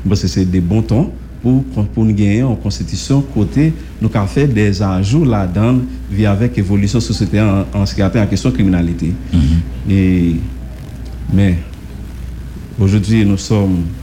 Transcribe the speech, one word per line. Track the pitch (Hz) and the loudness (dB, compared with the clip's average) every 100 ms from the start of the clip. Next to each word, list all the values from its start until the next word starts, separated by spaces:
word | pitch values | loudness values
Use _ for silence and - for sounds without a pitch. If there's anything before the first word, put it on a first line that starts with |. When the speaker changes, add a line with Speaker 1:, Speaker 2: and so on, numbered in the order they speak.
Speaker 1:
bon, | 95 101 | 0 0
c'est, | - | 0
c'est | 98 92 | 0 2
des | 92 | 2
bons | 85 107 | 2 0
tons | 110 107 196 - - - | 2 0 0 -4 -14 -4
pour, | 123 131 | 0 2
pour | 135 - 104 - | 0 -4 -2 0
nous | 110 101 | 2 2
gagner | 101 107 | 2 2
en | 131 107 | 0 -2
constitution, | 101 - 95 92 - 139 | -4 -4 -6 -6 0 0
côté, | 139 - 101 131 160 160 - - | 0 -2 0 2 2 0 -10 -4
nous | 107 | -2
avons | 110 98 | 0 0
fait | - 147 | 0 2
des | 107 104 95 | 2 2 2
ajouts | 101 92 98 139 | 0 0 2 2
là-dedans, | 147 107 92 90 113 127 123 - - | 2 2 0 0 2 2 0 -8 -6
via | 98 107 | 0 2
avec | 98 120 117 | 2 0 0
évolution | 92 101 98 120 | 0 2 2 0
société | - 113 98 101 | 0 -2 0 2
en, | 107 98 95 | 2 2 0
en | 101 98 | -2 -2
ce | |
qui | - | 0
a | 98 | 0
trait | 98 | 2
à | |
la | 101 | 0
question | 98 131 | 0 0
de | 127 | 2
criminalité. | 98 90 85 85 80 95 - | 2 2 0 0 -2 -4 0
Speaker 2:
Mhm. | 85 69 82 - - - | 2 4 2 0 -6 0
Speaker 1:
Et, | 98 92 90 85 80 57 - - - - - - - - | 2 4 4 2 0 -4 -8 -12 -14 -14 -14 -12 -10 -2
mais | 95 101 85 - - - - - - - - - - - - | 2 2 0 -4 -14 -14 -14 -12 -12 -12 -12 -12 -12 -12 0
aujourd'hui, | 98 104 95 113 | 2 2 2 2
nous | 101 98 | 2 0
sommes | - 110 98 90 85 101 | 0 0 2 0 -2 -6